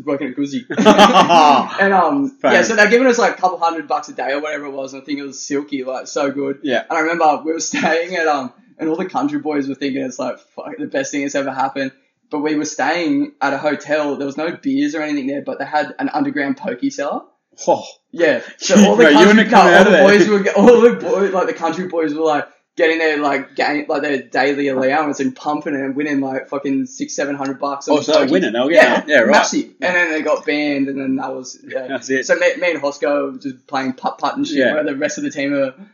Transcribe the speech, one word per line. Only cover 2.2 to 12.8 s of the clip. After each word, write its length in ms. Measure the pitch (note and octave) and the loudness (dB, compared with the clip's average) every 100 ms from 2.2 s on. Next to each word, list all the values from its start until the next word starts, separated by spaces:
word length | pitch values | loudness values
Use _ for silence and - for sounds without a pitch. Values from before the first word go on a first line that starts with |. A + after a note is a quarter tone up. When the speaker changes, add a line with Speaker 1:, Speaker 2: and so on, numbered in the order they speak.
| C#3 | -4
Speaker 2:
Fair. 240 | - - | -2 2
Speaker 1:
yeah, 80 | A#3+ | 2
so 120 | - G#3+ | 2 2
they're 120 | G#3 | 4
giving 180 | A#3+ C4 | 6 4
us, 100 | A#3 | 4
like, 180 | F#3+ - | 0 0
a 40 | |
couple 160 | F3+ E3+ | -2 0
hundred 280 | E3 E3 C#3+ | -2 -2 -4
bucks 180 | D3+ D3 | -6 -6
a 60 | |
day 180 | C3+ B2+ | -8 -4
or 80 | C#3+ | -4
whatever 260 | D3+ D3 C#3+ | -6 -8 -10
it 60 | |
was, 220 | C#3 C3+ | -10 -10
and 80 | C3+ | -12
I 40 | C3 | -10
think 140 | C#3+ | -8
it 40 | |
was 220 | C#3 C3 - | -8 -12 -6
silky, 380 | C#3+ C#3+ C#3 | -6 -4 -8
like, 240 | B2+ C3 - | -6 -8 -8
so 240 | E3 C#3+ | -4 -4
good. 280 | C3+ C#3 C#3 | -4 -6 -6
Speaker 2:
Yeah. 200 | D3 A#2 - | -2 -2 -2
Speaker 1:
And 80 | D#3+ | -2
I 40 | |
remember 400 | D#3+ E3+ D#3 C#3 | -2 2 2 2
we 80 | D3+ | -2
were 80 | E3 | -6
<laughs> 140 | - | -4
staying 420 | - F#3+ E3 F3 F3+ | -4 0 -2 -2 -4
at, 100 | D#3+ | -2
um, 260 | D3 B2+ _ _ - | -2 -4 _ _ -8
and 80 | D#3+ | -6
all 60 | E3 | -4
the 100 | F#3 | -4
country 300 | C#3+ C#3+ D3 | -4 -4 -4
boys 280 | D3 D3 C3+ | -4 -4 -4
were 80 | C3+ | -6
thinking 260 | C#3 C3+ | -6 -4
it's, 160 | C3 B2 | -8 -6
like, 220 | B2+ - | -8 -8
fuck, 380 | _ - - D#3 | _ -16 -14 -12
the 80 | - | -6
best 240 | D3 C3+ | -6 -4
thing 100 | D3+ | -4
that's 120 | C#3 C#3 | -4 -4
ever 160 | C3+ | -6
happened. 400 | C3 C3+ C#3 C3+ _ _ _ - | -4 -4 -4 -8 _ _ _ -10
But 100 | D3+ | -6
we 160 | D3+ D3+ | -4 -2
were 100 | D3+ | -4
staying 680 | - | -4